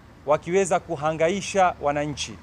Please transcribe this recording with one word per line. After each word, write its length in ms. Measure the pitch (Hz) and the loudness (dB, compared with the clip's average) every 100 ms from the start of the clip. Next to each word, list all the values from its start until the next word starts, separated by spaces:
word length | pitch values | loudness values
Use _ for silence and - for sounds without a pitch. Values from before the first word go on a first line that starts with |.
| - - - | -20 -12 0
wakiweza 540 | 151 165 185 185 175 | 0 2 0 2 0
kuhangaisha 960 | - 160 151 160 160 196 - 196 180 - | -2 -4 -2 2 0 0 -2 2 2 2
wananchi. 520 | 143 147 151 139 - 95 | -2 -2 -4 -6 -10 -12